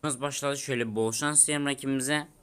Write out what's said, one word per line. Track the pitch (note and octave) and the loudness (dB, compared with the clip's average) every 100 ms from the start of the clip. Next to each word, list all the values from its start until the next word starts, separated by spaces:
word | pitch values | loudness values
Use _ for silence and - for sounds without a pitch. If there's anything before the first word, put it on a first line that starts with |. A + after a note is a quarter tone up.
Maç | D3+ B2+ | -4 -2
başladı. | C#3+ C#3 C#3+ C#3 | -4 -2 -2 -4
Şöyle | - B2 A#2 | -2 -2 0
bol | G#2+ A2+ | 0 0
şans | A2+ D3 D3 - | 0 2 4 4
diyelim | D3 C#3+ | 4 0
rakibimize. | C#3 C#3 C3+ C3 D3+ D3 - | -2 -2 -2 0 -2 -2 -14